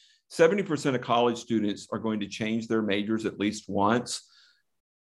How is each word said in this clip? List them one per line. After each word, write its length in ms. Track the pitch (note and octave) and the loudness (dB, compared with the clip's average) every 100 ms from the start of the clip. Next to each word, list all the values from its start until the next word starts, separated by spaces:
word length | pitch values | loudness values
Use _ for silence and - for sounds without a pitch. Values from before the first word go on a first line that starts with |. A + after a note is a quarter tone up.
| _ _ _ | _ _ _
seventy 340 | - E3 G3+ | 4 4 4
percent 320 | F#3+ C#3+ D3 B2+ | -2 -2 0 -2
of 60 | |
college 360 | B2+ A#2+ A#2+ A#2 | 0 2 4 0
students 500 | - A2+ G#2 G2 - | -2 0 0 -4 -8
are 80 | G#2+ | -6
going 220 | A2 G#2+ | -4 -4
to 60 | G2 | -6
change 400 | - A2 A2+ A2 | -4 -2 -2 0
their 140 | A2+ | 0
majors 440 | G#2+ G2+ G#2 A2 G#2+ | 0 -2 0 -2 -2
at 140 | - | -2
least 260 | G2+ G#2 - | -2 -2 -6
once." 540 | G2 G2+ A#2+ A#2+ - - _ _ _ _ _ _ _ | 0 2 2 0 -10 -12 _ _ _ _ _ _ _